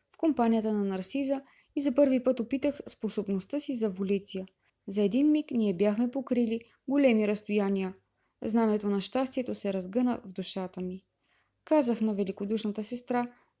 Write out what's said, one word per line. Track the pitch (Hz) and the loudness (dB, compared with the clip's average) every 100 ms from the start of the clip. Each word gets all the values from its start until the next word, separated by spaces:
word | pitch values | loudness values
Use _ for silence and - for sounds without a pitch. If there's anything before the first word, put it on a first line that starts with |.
| _ | _
в | - | -2
компанията | 330 262 233 226 220 | 0 2 2 2 2
на | 214 196 | 0 0
Нарсиза | 190 185 269 269 277 - _ _ 294 | -2 -4 -4 -2 -4 -6 _ _ -2
и | |
за | 277 254 | 0 4
първи | 277 254 | 4 4
път | 254 247 | 2 0
опитах | 226 269 294 277 - | -2 -2 -2 -4 -8
способността | - 214 214 196 196 - 294 | -6 -6 -4 -2 -4 -4 -6
си | 294 247 | -4 -2
за | 214 | -2
волиция. | 185 196 202 202 190 185 _ _ _ - | -2 -2 -2 -2 -10 -10 _ _ _ -6
За | 196 | 0
един | 202 240 302 | 2 4 4
миг | 302 302 | 4 2
ние | 247 214 | 0 0
бяхме | 175 208 208 247 | 2 2 2 0
покрили | 269 254 247 226 226 - _ - | -2 -2 0 0 -2 -8 _ -2
големи | 277 269 220 208 | 4 6 6 2
разстояния. | 208 - 208 196 196 185 190 _ _ _ - | 0 0 0 2 0 -2 -8 _ _ _ -10
Знамето | 226 233 220 214 208 | -2 2 2 2 0
на | 202 | -2
щастието | 190 254 262 262 240 208 | -2 -2 -2 -4 -6 -4
се | 202 | -4
разгъна | 190 185 226 247 - 190 | -4 -2 0 0 -2 -6
в | |
душата | 185 180 190 185 - | -10 -8 -6 -8 -6
ми. | 185 190 _ _ _ _ _ _ - | -8 -8 _ _ _ _ _ _ 0
Казах | 311 240 214 | 2 4 2
на | 220 | 0
великодушната | 202 196 196 202 220 214 208 | 0 -2 -4 -2 -2 -2 -4
сестра | 214 240 - 247 240 - _ - | -6 -8 -4 -2 -2 -8 _ -6